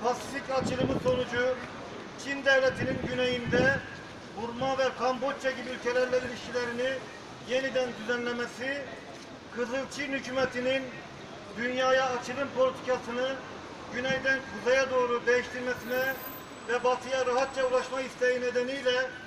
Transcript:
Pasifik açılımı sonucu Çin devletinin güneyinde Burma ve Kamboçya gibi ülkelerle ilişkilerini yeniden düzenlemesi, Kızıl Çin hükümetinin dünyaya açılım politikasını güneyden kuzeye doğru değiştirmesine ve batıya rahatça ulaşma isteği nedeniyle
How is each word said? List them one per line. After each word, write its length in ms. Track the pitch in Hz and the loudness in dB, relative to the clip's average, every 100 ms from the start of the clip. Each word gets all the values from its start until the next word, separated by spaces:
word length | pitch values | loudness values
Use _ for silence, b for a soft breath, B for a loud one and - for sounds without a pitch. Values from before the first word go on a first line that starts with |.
Pasifik 400 | 220 247 - 269 - | 2 0 -2 -6 -2
açılımı 480 | 262 - 254 262 269 | 0 0 2 2 2
sonucu 520 | 254 254 247 480 494 254 - - - - - - | 2 2 2 2 2 0 -4 -10 -12 -12 -12 -10
Çin 220 | 262 277 269 | -6 0 6
devletinin 540 | 269 262 247 247 247 247 | 6 6 2 -2 0 -2
güneyinde 720 | 247 254 247 240 247 254 269 - - - - - - | 0 2 0 2 4 6 4 -2 -12 -14 -14 -12 -8
Burma 360 | 233 233 262 269 | -6 -2 0 4
ve 120 | 262 247 | 2 2
Kamboçya 520 | 240 247 269 269 262 | 0 2 -2 0 -2
gibi 180 | 247 247 | -2 -6
ülkelerle 480 | 254 240 247 254 254 | -4 0 2 4 2
ilişkilerini 800 | 254 240 - 247 240 233 254 262 - - - - - | 0 -6 -4 -2 -2 0 0 -2 -6 -14 -14 -14 -2
yeniden 400 | 254 269 247 247 214 | 0 2 0 0 -4
düzenlemesi, 840 | 214 247 240 240 240 - 254 285 262 - - - - - - 214 | -2 -2 0 -2 -4 -4 -4 -4 -6 -10 -12 -14 -14 -16 -12 -4
Kızıl 340 | 240 262 262 - | -2 -2 -4 -4
Çin 180 | 285 | -4
hükümetinin 720 | 269 240 254 254 247 247 269 254 - - - - - - 208 | -4 -2 0 0 0 0 0 -2 -10 -12 -14 -14 -14 -12 -6
dünyaya 520 | 247 254 262 262 262 | -2 2 4 6 4
açılım 400 | 247 247 254 277 240 | 0 -4 -4 -4 4
politikasını 760 | 262 254 - 247 233 240 262 269 - - - - - | 4 4 0 0 0 -2 0 -2 -8 -12 -12 -12 -8
güneyden 460 | 220 262 262 269 269 - | -4 0 2 4 2 0
kuzeye 360 | 214 220 262 262 | -2 4 6 6
doğru 340 | 254 247 240 233 | 4 4 2 4
değiştirmesine 880 | 247 233 254 247 247 220 254 262 262 - - - - - | 4 2 -4 -4 -4 -2 0 0 -2 -8 -12 -12 -14 -2
ve 140 | 240 | 2
batıya 420 | 240 247 247 269 254 | 4 2 0 0 2
rahatça 420 | 247 269 269 254 | 2 2 2 2
ulaşma 340 | 254 240 262 | 2 0 -4
isteği 400 | 262 - 247 254 | -4 2 2 4
nedeniyle 680 | 247 240 247 277 254 247 262 - | 2 0 0 0 2 2 0 -4